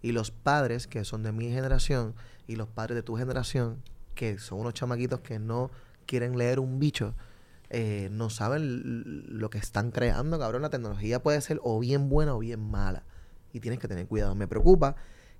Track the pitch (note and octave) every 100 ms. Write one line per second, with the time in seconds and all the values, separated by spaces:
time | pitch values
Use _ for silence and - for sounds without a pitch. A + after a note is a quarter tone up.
0 | A#2 A#2 G#2+ - - D3 C3 A#2 - A#2
1 | G2 A2 A2 A2 A#2+ B2 C3 C3 - C3+
2 | A2 G#2+ - - - A2+ G#2+ A2 A2 A#2+
3 | A2+ A2+ B2+ B2+ A#2+ C3+ A#2 A#2+ - -
4 | - - A2+ G#2 - F#2+ A#2 A2 B2+ A#2+
5 | B2 B2 - A2+ A2 A#2 B2+ - - -
6 | - B2+ A#2+ B2 A#2+ C3 C3 C3 D3 -
7 | G#2 - - - - - - A#2+ A2 G#2
8 | F#2+ G#2+ A2+ A2 G#2+ D3 D3+ B2 C3 A#2
9 | - - - A2 G#2+ G#2+ - G2+ A2+ A#2
10 | A#2+ - C#3+ D#3+ A#2+ A#2+ D3+ C#3+ A2+ G2+
11 | G#2+ B2 D3+ D3 - D#3 B2 A2 A#2+ C#3
12 | C#3 C#3 D3+ A#2+ A2 A2+ G#2+ G#2 G2 F#2
13 | - - - - - A#2+ A2+ B2 G2+ F2+
14 | F#2 G#2+ G2+ G2 G2 A2 E3 F#3 C#3 -
15 | - - - -